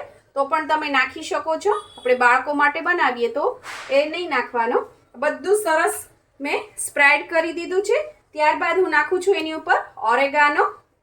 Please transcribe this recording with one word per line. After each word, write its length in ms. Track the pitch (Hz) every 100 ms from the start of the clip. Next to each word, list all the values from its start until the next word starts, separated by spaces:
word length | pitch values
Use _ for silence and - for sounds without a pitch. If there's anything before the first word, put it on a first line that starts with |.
| - - _ 277
તો 100 | 277
પણ 220 | 320 302
તમે 220 | 311 302
નાખી 320 | 277 262 -
શકો 360 | 302 359 320 320
છો. 140 | 381 415 - -
આપણે 180 | 254 247
બાળકો 380 | 247 254 262
માટે 280 | 294 294 330
બનાવીએ 460 | 320 349 285 240 233
તો 340 | 277 349 - - - -
એ 160 | 269 302
નહીં 240 | 330 349
નાખવાનો. 580 | 269 480 240 226 320 - _ _ 240
બધું 420 | 294 269 302 415
સરસ 480 | 381 311 381 - - _ _ -
મેં 220 | 277 339 - -
સ્પ્રેડ 520 | - - 285 294 -
કરી 220 | 320 330
દીધું 300 | 320 339 370
છે. 220 | 415 508 605 - _
ત્યારબાદ 460 | 302 302 - 349 349
હું 100 | 349
નાખું 320 | 302 294 370
છું 140 | 381 330
એની 180 | 311
ઉપર 220 | 320 339 381 - -
ઓરેગાનો 680 | 220 247 277 294 294 302 - - _ _